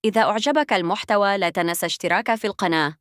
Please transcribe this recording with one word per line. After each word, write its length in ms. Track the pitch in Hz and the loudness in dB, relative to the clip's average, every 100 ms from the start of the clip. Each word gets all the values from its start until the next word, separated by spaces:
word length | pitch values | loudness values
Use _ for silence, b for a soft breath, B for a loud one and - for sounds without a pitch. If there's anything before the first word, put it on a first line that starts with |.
إذا 180 | 220 220 | 2 2
أعجبك 500 | 151 214 247 294 294 | 2 2 0 0 2
المحتوى، 640 | 202 170 202 - 208 196 196 | 0 0 -4 0 2 2 2
لا 120 | 175 | 0
تنسى 360 | 165 170 170 170 | 0 -2 -2 -4
اشتراك 480 | - 180 180 233 | -4 0 0 0
في 120 | 226 214 | -2 -2
القناة. 480 | 190 185 160 147 156 | -2 0 2 0 -4